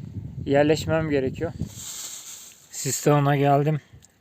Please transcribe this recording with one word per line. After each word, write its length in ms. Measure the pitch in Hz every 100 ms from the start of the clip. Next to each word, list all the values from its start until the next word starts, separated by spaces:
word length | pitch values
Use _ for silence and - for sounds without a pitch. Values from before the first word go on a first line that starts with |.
| - - - - 147
yerleşmem 640 | 139 147 156 160 160 160
gerekiyor. 420 | 143 131 - 160 - - - - - - - - - - - _
Sis 360 | - 139 120 -
Dağı'na 300 | 147 139 143
geldim. 440 | 139 143 147 156 - - - _